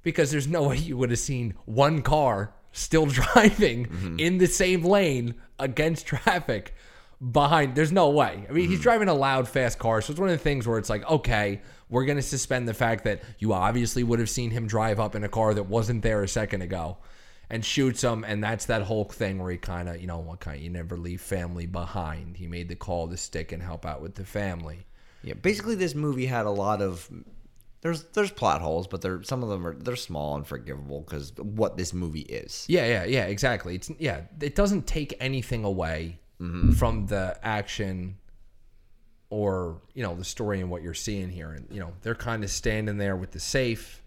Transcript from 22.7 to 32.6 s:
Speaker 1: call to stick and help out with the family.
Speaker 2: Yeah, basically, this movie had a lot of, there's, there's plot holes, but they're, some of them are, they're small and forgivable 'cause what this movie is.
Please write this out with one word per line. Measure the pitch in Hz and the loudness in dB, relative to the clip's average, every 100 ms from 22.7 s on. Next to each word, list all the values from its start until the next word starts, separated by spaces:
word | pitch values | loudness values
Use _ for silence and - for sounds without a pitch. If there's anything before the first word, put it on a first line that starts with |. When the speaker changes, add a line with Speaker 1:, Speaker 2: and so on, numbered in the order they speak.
| 87 | -10
Speaker 1:
call | - 87 85 | -4 -4 -4
to | 87 | -6
stick | - - 80 | -6 -6 -6
and | 85 | -8
help | 87 82 - | -8 -8 -8
out | 71 | -8
with | 80 98 | -10 -10
the | 95 | -6
family. | 107 101 85 80 82 - - - - | -4 -4 -4 -8 -12 -16 -20 -20 -16
Speaker 2:
Yeah, | - - | -12 -2
basically, | 180 208 220 214 | -2 0 -2 0
this | 180 147 | 0 0
movie | 151 127 127 | -2 0 0
had | 123 107 | 0 0
a | |
lot | 101 101 104 | 0 0 0
of, | 98 87 - 85 - - - - - - | 0 -4 -12 -18 -16 -18 -20 -20 -20 -8
there's, | 165 165 - | -6 -6 -4
there's | - 196 | -2 -2
plot | - 110 78 | 0 2 2
holes, | 82 82 92 | 0 -2 -4
but | 92 | -6
they're, | 95 90 | -4 -6
some | 98 101 | -6 -6
of | 113 | -4
them | 98 85 | -4 -6
are, | 69 | -6
they're | 120 123 | -6 -6
small | - 78 73 73 | -6 -6 -4 -4
and | 73 | -6
forgivable | 69 58 69 69 71 | -10 -10 -12 -8 -10
'cause | 82 76 67 - | -8 -8 -8 -10
what | 101 107 107 - | -6 0 -2 0
this | 87 | -4
movie | 90 87 78 | -4 -4 -6
is. | - 62 - - | -8 -10 -8 -12